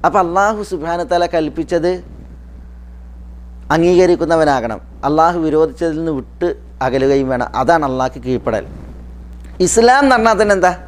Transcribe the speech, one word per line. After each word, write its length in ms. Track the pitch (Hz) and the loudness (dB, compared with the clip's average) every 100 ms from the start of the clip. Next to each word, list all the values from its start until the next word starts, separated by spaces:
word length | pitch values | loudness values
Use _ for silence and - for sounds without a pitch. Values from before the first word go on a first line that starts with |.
| 165 | 2
അപ്പൊ 120 | 190 175 | 0 0
അള്ളാഹു 340 | 180 202 214 202 | 2 0 -2 -6
സുബ്ഹാനഹു 360 | 175 160 170 170 | -8 -4 -4 0
തആല 140 | 175 170 | 0 0
കൽപ്പിച്ചത് 580 | 170 151 156 160 175 175 180 - - - - - - - - - - - - - - - - - 156 | 0 -2 -6 -4 -2 0 -4 -8 -18 -18 -18 -18 -18 -18 -18 -20 -20 -18 -18 -18 -18 -18 -18 -2 2
അംഗീകരിക്കുന്നവനാകണം, 1040 | 175 180 180 175 160 165 151 135 117 107 - - 139 | 4 4 4 2 2 2 2 0 -2 -8 -12 -6 -2
അള്ളാഹു 280 | 151 165 175 160 | 2 2 2 0
വിരോധിച്ചതിൽ 520 | 156 156 127 170 156 | 2 0 0 -4 -4
നിന്ന് 140 | 165 139 | -4 -6
വിട്ട് 300 | - - 175 - - - 131 | -8 -4 -4 -4 -14 -6 -2
അകലുകയും 420 | 131 135 139 131 | 0 2 2 0
വേണം. 140 | 123 123 120 | -2 -2 -2
അതാണ് 240 | 127 165 139 | 2 2 2
അള്ളാഹ്ക്ക് 300 | 127 127 135 123 | -2 -4 -4 -4
കീഴ്പ്പെടൽ. 380 | 123 127 107 - - - - - - - - - - 180 | -4 -2 -4 -6 -16 -16 -18 -18 -18 -18 -18 -18 -2 2
ഇസ്ലാം 360 | 220 233 269 277 | 4 6 6 4
എന്ന് 100 | 247 | 4
പറഞ്ഞാൽ 220 | 226 214 | 4 4
തന്നെ 140 | 208 196 | 2 4
എന്താ? 140 | 180 180 | 2 0